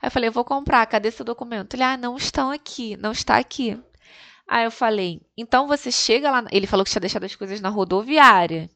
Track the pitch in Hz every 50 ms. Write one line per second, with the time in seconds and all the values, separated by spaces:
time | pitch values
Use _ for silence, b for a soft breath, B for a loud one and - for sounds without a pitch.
0 | - - - 269 240 226 226 240 247 - 277 277 277 - - 247 226 226 - 214
1 | 208 220 226 - 262 226 240 - 262 240 233 214 190 196 - 247 262 254 262 254
2 | 247 240 247 269 - - - - 269 262 277 294 _ - - - 247 220 208 -
3 | - 214 226 254 - - 220 220 254 - - - 262 233 202 240 - _ _ B
4 | B B B B B B B B B - - 233 233 226 226 - 254 226 214 208
5 | 190 180 170 - _ _ _ - 233 226 - 254 277 285 294 285 - 254 240 -
6 | - - 214 247 285 294 269 247 233 - - 196 196 190 - 190 196 - - 214
7 | 175 185 - 214 180 190 - - 208 190 190 208 202 190 208 208 190 175 180 190
8 | 220 247 294 311 285 254 220 190 175 165 165 160 160 170 _